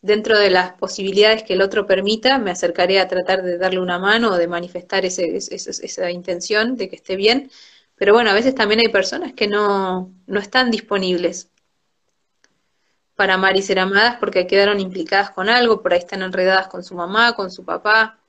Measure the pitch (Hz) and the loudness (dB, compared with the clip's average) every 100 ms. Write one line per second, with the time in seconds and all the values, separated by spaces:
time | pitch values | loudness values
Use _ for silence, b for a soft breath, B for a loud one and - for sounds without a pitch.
0 | 196 208 220 214 202 180 180 - 190 - | 0 0 2 4 4 4 0 -6 -10 -6
1 | 196 196 214 220 - 190 196 214 202 190 | -4 2 4 2 -2 0 0 0 0 0
2 | 196 220 254 269 202 180 170 170 180 190 | 0 0 0 0 -2 -2 -4 0 2 2
3 | 185 185 180 190 185 175 185 185 180 180 | 2 -2 -2 -2 -2 -2 -2 -2 -2 -2
4 | 196 220 233 180 170 175 175 180 175 196 | 0 2 2 0 0 -2 -8 -12 -4 -2
5 | 190 180 170 175 - - - 196 - - | -2 -2 -4 -4 -8 -12 -12 -12 -12 -6
6 | 180 180 180 175 175 214 226 254 190 - | -6 -6 -8 -8 -2 -2 -2 -4 -8 -10
7 | - 190 202 254 285 B B B B _ | -8 0 2 2 -4 B B B B _
8 | 196 226 226 202 254 262 208 220 226 214 | 4 6 6 2 2 0 2 2 4 2
9 | 190 302 320 - 208 208 208 196 190 185 | 0 -4 -8 -4 -2 0 0 0 -2 -4
10 | 185 - - 202 202 254 254 220 - 202 | -6 -16 -6 -6 -2 0 0 -2 -2 -2
11 | 185 180 170 180 - _ _ _ _ _ | 0 0 -2 -4 -18 _ _ _ _ _
12 | _ _ _ _ _ _ _ _ _ _ | _ _ _ _ _ _ _ _ _ _
13 | _ - 190 190 190 190 196 185 185 196 | _ -4 0 2 2 0 0 0 2 4
14 | 233 240 202 190 180 196 202 202 190 185 | 4 2 -2 -2 2 2 2 0 -4 -6
15 | 160 196 196 - 196 247 240 208 180 175 | -2 -2 -2 -4 0 2 2 0 2 0
16 | 175 190 185 185 185 190 190 185 185 180 | -2 -8 -6 -2 2 2 -2 -14 -14 -10
17 | 170 208 240 226 185 185 180 170 214 220 | -4 2 2 0 -8 -10 -8 -6 2 2
18 | 220 - | 2 -6